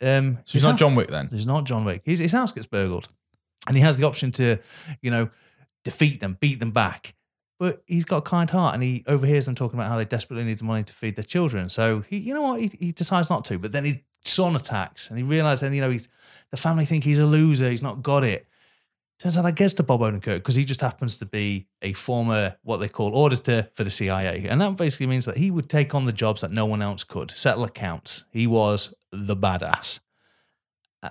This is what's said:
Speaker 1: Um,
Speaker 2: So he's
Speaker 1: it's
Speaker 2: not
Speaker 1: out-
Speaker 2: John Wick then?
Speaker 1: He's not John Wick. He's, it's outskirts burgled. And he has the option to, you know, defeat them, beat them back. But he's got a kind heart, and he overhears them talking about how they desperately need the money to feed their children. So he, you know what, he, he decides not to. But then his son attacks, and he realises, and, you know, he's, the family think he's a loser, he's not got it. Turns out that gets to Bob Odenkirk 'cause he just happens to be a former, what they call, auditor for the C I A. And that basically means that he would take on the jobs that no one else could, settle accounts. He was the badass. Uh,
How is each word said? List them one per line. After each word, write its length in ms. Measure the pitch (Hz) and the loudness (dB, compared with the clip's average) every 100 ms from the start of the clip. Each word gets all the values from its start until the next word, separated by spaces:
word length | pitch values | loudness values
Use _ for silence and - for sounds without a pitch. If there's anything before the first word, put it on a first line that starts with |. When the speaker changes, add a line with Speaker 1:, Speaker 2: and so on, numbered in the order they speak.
Speaker 1:
Um, 380 | 131 135 135 123 | 2 2 2 -2
Speaker 2:
So 80 | - | -2
he's 20 | |
Speaker 1:
it's 100 | 135 | 4
Speaker 2:
not 80 | 143 | 4
Speaker 1:
out- 60 | 220 | 6
Speaker 2:
John 160 | 151 | 6
Wick 140 | 127 - | 4 2
then? 200 | 76 71 | -4 -6
Speaker 1:
He's 140 | 110 | -4
not 200 | 113 147 | -2 -2
John 200 | 131 117 | -2 -2
Wick. 160 | 107 87 - | -2 -4 -2
He's, 140 | 175 | 0
it's 120 | 165 | 2
outskirts 340 | 226 247 - 110 | 2 0 -4 -6
burgled. 420 | 104 95 90 - _ _ _ _ - - | -2 -2 -2 -8 _ _ _ _ -12 0
And 80 | 131 | 6
he 60 | |
has 160 | 156 135 | 6 6
the 80 | 147 | 0
option 260 | 127 131 | 0 -2
to, 240 | 123 123 113 - - - 139 | 0 0 0 -4 -20 -16 -8
you 80 | 127 | -4
know, 180 | 117 113 _ _ _ _ _ | -2 -2 _ _ _ _ _
defeat 360 | - - 151 127 | -8 2 2 2
them, 180 | 98 95 | -8 -2
beat 180 | 147 135 | -2 0
them 120 | 113 | 0
back. 420 | 110 104 - - _ _ _ _ - | 2 0 -2 -16 _ _ _ _ -6
But 240 | 180 - - | -4 -4 -4
he's 180 | 170 165 | -2 0
got 120 | 170 | -2
a 40 | |
kind 260 | - 175 165 | 0 0 2
heart, 240 | 185 160 | 2 2
and 80 | 120 | 0
he 200 | 127 123 - | -2 -2 0
overhears 380 | 143 135 147 131 | 2 4 2 2
them 80 | |
talking 240 | 123 123 120 | -2 -4 -4
about 120 | 107 | -2
how 60 | 117 | -2
they 60 | 107 | -2
desperately 380 | 117 - 117 | -4 -4 -6
need 140 | 117 107 | -4 -4
the 60 | |
money 180 | 110 110 | -2 -2
to 80 | 104 | -4
feed 220 | - 110 104 | -6 -8 -6
their 80 | |
children. 440 | 101 180 165 110 90 | -4 -2 0 -2 -4
So 320 | - 113 110 104 | 0 2 0 -2
he, 100 | 202 | -8
you 140 | 220 | -6
know 80 | 285 | -2
what, 180 | 285 240 | -2 -2
he, 100 | 220 - | -4 -4
he 120 | 175 | -6
decides 360 | 165 170 180 165 | -2 0 2 2
not 160 | 143 - | 0 -2
to. 120 | 92 | -6
But 140 | 104 | -4
then 120 | 135 | -4
his 120 | 143 135 _ _ | -2 -4 _ _
son 320 | - - 185 156 | 0 2 4 2
attacks, 520 | - 107 92 - - | -2 -4 -4 -8 -10
and 80 | 113 | -6
he 60 | |
realises, 380 | 127 156 156 135 | 0 2 2 2
and, 120 | 139 | 0
you 60 | 139 | 0
know, 80 | 135 | 0
he's, 180 | 123 117 _ - - - | -2 -6 _ -20 -20 -10
the 60 | 139 | -2
family 260 | 165 165 | 0 2
think 180 | 151 160 | 2 2
he's 140 | 143 147 | 2 4
a 60 | 151 | 6
loser, 440 | 151 160 139 127 | 6 6 4 2
he's 120 | 120 | 0
not 200 | 135 113 | -4 -6
got 220 | 123 139 | 0 2
it. 220 | 127 95 - _ _ _ _ _ _ _ | 2 -2 -8 _ _ _ _ _ _ _
Turns 200 | 180 170 | -2 0
out 60 | |
that 100 | 175 160 | 0 2
gets 160 | 196 | 2
to 80 | - | 2
Bob 180 | 143 123 | 2 2
Odenkirk 420 | 110 101 113 90 | 2 -2 -4 -4
'cause 120 | - 127 | 0 0
he 80 | 135 | 0
just 160 | 135 | -2
happens 340 | 127 - 120 - | -4 -4 -4 -4
to 80 | |
be 420 | 101 110 104 98 95 _ | -6 -4 -2 -4 -8 _
a 140 | 98 | -8
former, 640 | 95 - 120 117 110 95 - | -4 -2 0 0 0 0 -4
what 140 | - 107 | -6 -4
they 120 | 101 | -4
call, 280 | - 104 120 | -2 -2 4
auditor 500 | 147 123 - 117 107 | 4 2 0 0 -2
for 100 | - | -4
the 80 | 98 | -2
C 200 | - 98 | 0 0
I 120 | 95 | 0
A. 100 | 95 87 95 | -2 -4 -2
And 120 | 127 | 0
that 160 | 202 190 | 0 0
basically 300 | 165 135 131 | -2 -2 -2
means 180 | 131 | -2
that 140 | 120 113 | -2 0
he 120 | 196 | 0
would 200 | 175 - | 0 -2
take 240 | 151 147 | 0 0
on 100 | 143 | 0
the 80 | 127 | -2
jobs 300 | 110 113 104 | 0 0 0
that 80 | 87 | -4
no 160 | 104 110 | -2 0
one 160 | 107 | 0
else 200 | 101 101 | -2 -4
could, 280 | - 87 - | -8 -8 -8
settle 340 | - 139 110 | 0 2 2
accounts. 600 | 113 - 98 80 - - - | -4 -6 -8 -8 -10 -12 -8
He 160 | 117 117 | -2 2
was 460 | 113 104 104 - - _ | 2 2 2 -2 -6 _
the 240 | 98 101 | -10 -4
badass. 680 | 98 98 92 82 78 - - _ _ _ _ _ _ _ _ _ _ | -2 0 -2 -6 -8 -6 -8 _ _ _ _ _ _ _ _ _ _
Uh, 80 | - | -16